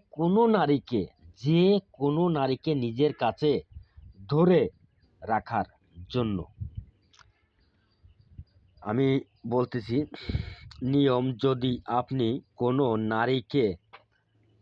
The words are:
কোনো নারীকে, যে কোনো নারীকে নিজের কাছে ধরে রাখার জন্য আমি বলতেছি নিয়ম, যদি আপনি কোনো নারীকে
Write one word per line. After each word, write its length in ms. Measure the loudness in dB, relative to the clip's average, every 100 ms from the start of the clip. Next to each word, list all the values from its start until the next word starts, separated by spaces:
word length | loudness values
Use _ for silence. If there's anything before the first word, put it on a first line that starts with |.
| -2
কোনো 360 | -4 0 4 4
নারীকে, 580 | 4 2 0 0 -4 -4 _ -20 -6
যে 420 | 0 4 4 2 -2
কোনো 380 | -4 -2 0 0
নারীকে 460 | 0 0 -2 -2 -2
নিজের 380 | -2 0 0
কাছে 480 | 0 -2 0 0 0 -4 -16 -20 -20 -20 -20 -2
ধরে 400 | 2 4 4 2 -4 _ _ _ _
রাখার 440 | -4 -4 -2 -4 -4 _ _ -20 -8
জন্য 360 | -4 -2 -4 -8 -14 -14 -14 -16 _ _ _ _ _ _ _ _ _ _ _ _ _ _ -20 -20 _ _ _
আমি 380 | -4 0 2 0 -2 _ -2
বলতেছি 580 | -2 0 -4 -2 -2 -2 -8 -6 -6 -6 -14 -20 -8
নিয়ম, 520 | -2 2 2 2 0 0
যদি 460 | 0 0 -2 -4 -4
আপনি 560 | -4 -2 -2 -2 -2 -8 -4
কোনো 400 | -2 0 0 0
নারীকে 800 | -2 -2 0 -2 -2 0 0 -2 _ -20 _ _ _ _ _ _